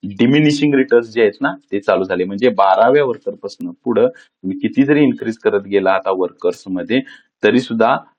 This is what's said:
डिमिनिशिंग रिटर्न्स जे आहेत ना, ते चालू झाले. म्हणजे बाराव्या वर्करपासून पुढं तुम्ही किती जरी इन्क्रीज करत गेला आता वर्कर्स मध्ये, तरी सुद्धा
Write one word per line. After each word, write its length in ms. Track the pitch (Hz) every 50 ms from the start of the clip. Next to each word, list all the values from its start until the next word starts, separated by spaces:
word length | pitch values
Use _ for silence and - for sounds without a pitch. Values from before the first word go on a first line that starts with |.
| -
डिमिनिशिंग 680 | 107 101 95 117 120 139 151 151 147 147 143 143 151 143
रिटर्न्स 340 | 135 131 - 120 120 117 113
जे 120 | 110 117
आहेत 200 | 113 104 101 -
ना, 120 | 139 143 - - _ _
ते 80 | - 101
चालू 240 | 101 - 98 90 95
झाले. 200 | 92 95 90 90
म्हणजे 240 | 92 101 101 117 127
बाराव्या 540 | 107 95 98 98 92 95 113 120 135 147 143
वर्करपासून 680 | 127 117 - _ - 101 - - 101 - _ - 87 87 _ _
पुढं 220 | 127 117 - 117
तुम्ही 520 | 123 - - - _ _ _ - 95 95 95
किती 260 | - 110 - 127 139
जरी 180 | 139 151 147
इन्क्रीज 360 | 147 127 117 - - 113 110 _
करत 280 | - 110 104 101 101
गेला 260 | 101 98 98 95 95
आता 180 | 95 95 - 98
वर्कर्स 500 | 95 92 90 87 - _ - 90 87 - - 95
मध्ये, 320 | 92 90 87 - 113 135 131 - - - _ _ _ _
तरी 180 | - 104 104 123
सुद्धा 360 | 127 - 117 113 113 117 135 - - _ _